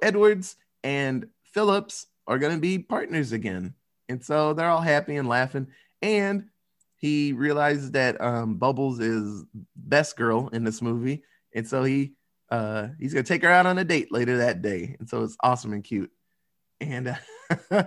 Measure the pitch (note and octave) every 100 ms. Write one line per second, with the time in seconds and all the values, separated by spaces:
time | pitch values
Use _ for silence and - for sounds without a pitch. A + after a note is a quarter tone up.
0 | G#3+ G#3 G#3+ G3 F#3 - _ - C#3 C#3+
1 | C3+ B2+ A2 _ _ G3+ G#3 G3 G3+ -
2 | - _ - C3 D3 E3 E3+ F#3 - A3+
3 | - D#3+ B2+ A2+ A2 F#2 F#2 - _ _
4 | - B2+ - D3+ D3+ D3+ E3+ E3 E3 D3
5 | D3 C#3+ B2+ A#2+ C3 C#3 C3 _ _ -
6 | G#3 G#3+ G3 G3+ - _ _ _ _ -
7 | D3+ D3 D3 B2 D3 D3 D3 D3 C3+ C3+
8 | B2+ - A#2+ A#2 A2+ F#2+ B2+ C3 C3+ A#2+
9 | A2+ A2+ G#2 G#2 - G#2+ - - - C#3+
10 | D#3 - A#2 A2+ C3+ A2+ A2+ A2 A#2+ A#2
11 | B2+ D3 _ _ _ A2+ A2+ C3+ C3 C#3
12 | C#3 - _ _ - A#2 G#2+ G#2+ G#2+ D#3
13 | C#3 C#3 A#2 F3 F3 F3+ F3+ F#3 F3 D#3
14 | - A#2+ A#2+ B2 A#2+ F2+ G#2 F#2 G#2 C3+
15 | A2+ A#2 A2 - B2 B2 A2 G#2 - G#2
16 | - _ _ _ _ _ _ - D#3+ B2
17 | B2 B2 - - - F3 - G3+